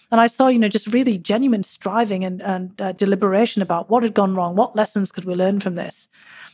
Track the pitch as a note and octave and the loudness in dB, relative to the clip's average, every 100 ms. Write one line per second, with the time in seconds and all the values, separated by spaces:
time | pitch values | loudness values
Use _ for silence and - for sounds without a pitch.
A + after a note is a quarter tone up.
0 | _ A3+ A#3 - C4 B3 G#3+ G#3 G#3 A#3+ | _ 4 4 4 4 4 2 0 -2 0
1 | C4 G3 E3 G#3 C4+ A3 F#3 - G3 G#3 | 0 -2 -2 -2 0 0 -2 -8 -4 -2
2 | A3+ F#3+ F#3 F#3 G3+ F#3 F#3 - G3 F#3 | 0 -2 -4 -6 -4 -4 -6 -8 -8 -2
3 | G3 G3 G3+ F#3+ A#3 - F#3 E3+ - A#3 | 0 2 2 2 2 0 -2 -2 0 0
4 | A#3 G3+ G3 F#3 F3 F#3 B3 G#3+ G#3+ G#3 | 2 2 0 0 -2 0 0 0 -2 -2
5 | F#3+ - F3+ F3+ F#3 G3+ G3 E3+ - - | -4 -6 -6 -2 0 0 -4 -6 -10 -14
6 | - _ - - - | -20 _ -20 -20 -20